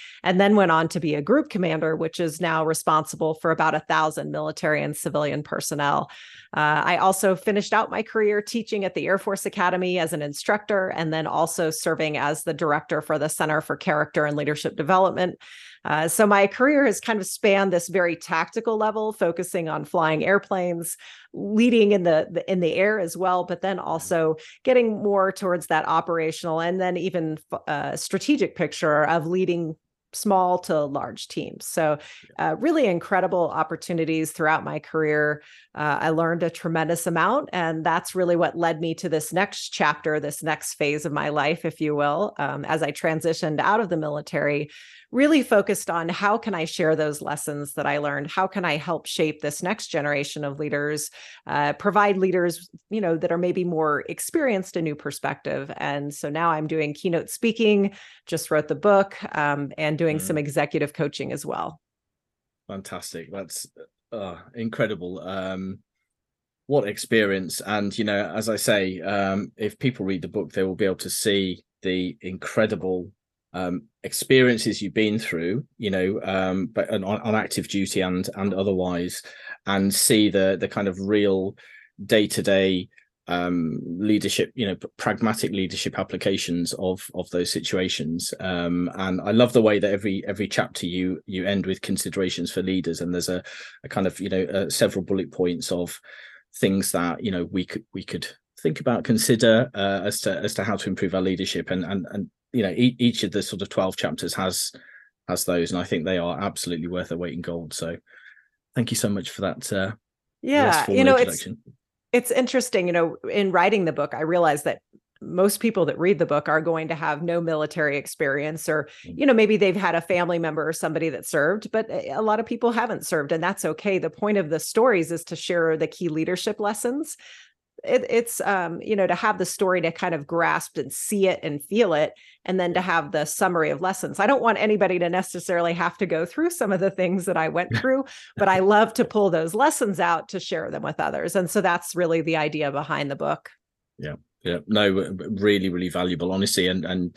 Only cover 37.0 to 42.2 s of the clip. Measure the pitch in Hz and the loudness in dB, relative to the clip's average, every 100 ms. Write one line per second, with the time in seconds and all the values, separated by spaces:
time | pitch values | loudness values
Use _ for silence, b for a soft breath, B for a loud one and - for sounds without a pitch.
37 | 196 170 175 269 - 180 165 160 165 165 | 0 2 2 2 -2 -2 -2 0 0 0
38 | - 185 175 175 165 - 170 160 165 160 | 0 0 2 4 2 2 0 0 -4 -4
39 | 175 156 151 165 202 - - - 156 147 | -2 -2 -2 -2 -2 -4 -10 0 0 0
40 | 160 151 147 147 160 151 - - 151 147 | -2 -2 -2 -4 -4 -4 -6 -2 0 0
41 | 156 147 143 147 143 165 165 156 151 147 | -2 -4 -2 0 0 0 -4 -4 -2 2
42 | 147 151 | 2 2